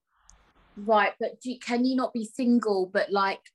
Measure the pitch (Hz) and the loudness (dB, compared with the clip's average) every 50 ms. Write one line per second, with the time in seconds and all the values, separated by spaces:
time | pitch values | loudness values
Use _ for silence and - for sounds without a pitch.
0 | _ _ _ _ _ _ _ _ _ _ _ _ _ _ - 208 202 220 220 208 | _ _ _ _ _ _ _ _ _ _ _ _ _ _ -18 -6 0 2 4 4
1 | 202 - - - 226 226 220 - - 254 240 - - 233 240 240 247 262 262 262 | 2 2 -2 -4 -6 -8 -8 -8 -10 -10 -10 -8 -6 -4 -2 0 0 0 0 0
2 | 247 - - 233 214 - - - 262 240 240 240 208 214 202 190 185 185 196 196 | -2 -2 -4 -6 -8 -8 -6 -2 2 4 4 4 4 2 0 0 -2 -2 -2 -2
3 | - 165 196 196 190 190 190 - - - | -2 0 0 0 0 -2 -4 -6 -12 -16